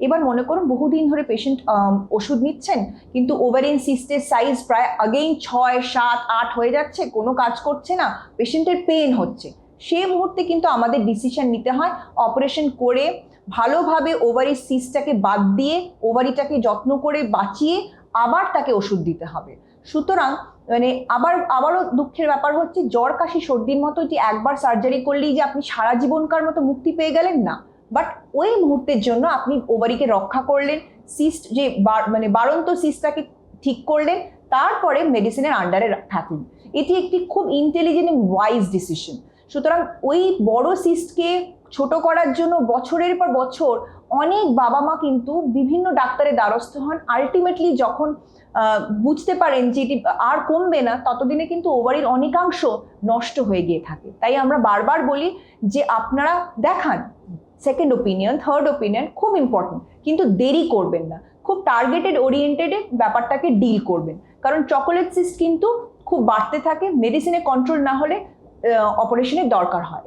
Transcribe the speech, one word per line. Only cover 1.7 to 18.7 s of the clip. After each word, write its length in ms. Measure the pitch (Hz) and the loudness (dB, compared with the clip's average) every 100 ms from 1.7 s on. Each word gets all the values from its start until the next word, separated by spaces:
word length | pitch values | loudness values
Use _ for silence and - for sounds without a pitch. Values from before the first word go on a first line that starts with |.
| 208 202 196 196 | 2 2 0 0
ওষুধ 280 | 220 208 254 | -4 0 0
নিচ্ছেন, 540 | 277 - - 294 196 - - | 0 -2 -4 -2 -4 -10 -6
কিন্তু 320 | 254 254 294 | -2 0 2
ওভারিয়ান 340 | 247 254 285 285 | 2 2 2 0
সিস্টের 420 | - 254 - 285 | 0 -2 -2 -4
সাইজ 460 | - 240 269 247 - | 0 0 0 -2 0
প্রায় 420 | 233 247 - 220 | 0 2 0 0
again 260 | 269 311 311 | 0 0 -2
ছয়, 420 | - 247 254 247 | -2 0 2 2
সাত, 360 | 247 254 240 240 - | -2 0 0 0 0
আট 180 | 226 233 240 | -2 0 0
হয়ে 140 | 240 | 0
যাচ্ছে, 400 | 285 294 - 277 | 0 -2 -4 -4
কোনো 240 | 220 226 | -2 -2
কাজ 260 | 262 233 240 | 0 0 -2
করছে 360 | 294 294 - 370 | -4 -4 -4 -2
না, 220 | 247 - - - | -2 -4 -8 -4
পেশেন্টের 400 | 240 320 330 359 359 | -2 0 0 0 2
পেইন 280 | 320 294 | 2 2
হচ্ছে, 380 | 240 175 - - - - - | 2 -2 -6 -16 -20 -20 -20
সে 260 | - 339 381 | -4 -2 0
মুহূর্তে 380 | 359 370 359 | 0 -2 -2
কিন্তু 240 | 349 339 330 | -2 0 2
আমাদের 380 | 240 233 277 208 | 2 2 2 0
ডিসিশন 400 | 220 254 294 254 | -2 -2 -2 -2
নিতে 240 | 233 254 | -2 -2
হয় 200 | 254 349 349 - - | 0 -2 -4 -6 -2
অপারেশন 540 | 233 254 269 311 302 | 0 0 -2 0 -2
করে 520 | - 247 247 302 - - - - | 0 0 2 0 -4 -12 -20 -8
ভালোভাবে 640 | 233 233 320 302 320 330 | -2 0 2 2 2 0
ওভারি 400 | 330 240 240 277 | 0 2 2 0
সিস্টটাকে 580 | 262 - 262 254 285 285 | -2 -2 -4 -2 -4 0
বাদ 440 | 226 196 202 196 196 | 0 2 2 2 2
দিয়ে, 340 | 277 339 359 - | 2 -2 -4 -4
ওভারিটাকে 560 | 226 233 262 254 285 285 | 0 2 0 0 -2 0
যত্ন 400 | 226 208 254 277 | 0 0 0 0
করে 240 | 294 294 | 0 -2
বাঁচিয়ে 640 | 233 202 190 - 302 370 - - - | 0 -2 -2 -2 0 0 -4 -14 -6
আবার 320 | 226 240 339 381 | 0 2 2 0
তাকে 200 | 294 285 | 0 0